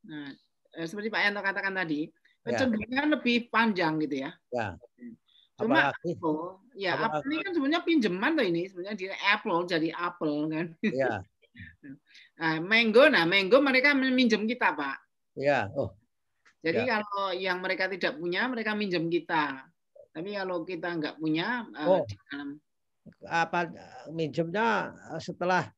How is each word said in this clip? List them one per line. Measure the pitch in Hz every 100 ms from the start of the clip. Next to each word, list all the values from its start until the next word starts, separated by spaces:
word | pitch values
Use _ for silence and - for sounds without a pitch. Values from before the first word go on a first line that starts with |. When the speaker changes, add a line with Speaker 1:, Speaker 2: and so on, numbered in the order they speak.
Speaker 1:
Nah, | - 151 143 135 _ _ _
eh, | - 165
seperti | 208 214
Pak | 190
Yanto | 202 202
katakan | 196 190 196
tadi, | 190 170 147
Speaker 2:
Ya. | 160 _ _ _
Speaker 1:
kecenderungan | 226 233 254 214 214 262 302
lebih | 302 240 240 233
panjang | 220 226 185 160 156
gitu | 151 139
ya. | 135 - _
Speaker 2:
Ya. | 123 104 87 - _ - - _ _ _
Speaker 1:
Cuma | - 226 320 277
Speaker 2:
Apalagi, | - 170
Speaker 1:
apel, | - 165 156 175 190 _
ya, | 190 190
Speaker 2:
apalagi | - - 151
Speaker 1:
apel | -
ini | 311
kan | 392
sebenarnya | 339 269 339
pinjaman | 339 330 214 180 254
tuh | 320
ini, | 202 170
sebenarnya | 185 185 190 208
dia | 185 175 185
apple | 208 220 170
jadi | 180 170 160
apel | 170 175 - 160 147 156
kan. | 156 170 160
Speaker 2:
Ya. | 214 131 127 104
Speaker 1:
<laughs> | 95 _ _ - - _ 139 135 _ - -
Nah, | - 160 160
mango, | 175 220 226 214 302
nah, | 214
mango | 165 196 190 233
mereka | 285 254 285
minjem | 277 262 254 247 208
kita, | 220 240 202
Pak. | 302 139 - _ _ _ -
Speaker 2:
Ya, | 139 135 98
oh. | 110 113 - _ _ _ _ _ _
Speaker 1:
Jadi | 160 190
Speaker 2:
Ya. | 254 214
Speaker 1:
kalau | 208 202 196
yang | 180 190 180
mereka | 185 185 190
tidak | 190 180 139
punya, | 175 180 240
mereka | 233 220
minjem | 208 208 175 165
kita. | 170 160 165 147 135 147 _ _ - -
Tapi | 156 190
kalau | 202 185 175
kita | 160 175 175
nggak | 170 151 -
punya, | 156 156 196 247 220
eh, | 117 156
Speaker 2:
Oh. | 185
Speaker 1:
di | 117 101 _
dalam | 143 143 147 _ _ _ _ - _
Speaker 2:
Apa, | 196 170 170 175 170 - - - -
minjemnya | 165 156 127 165 190 226 202 139 - - 160
setelah | - - 175 180 131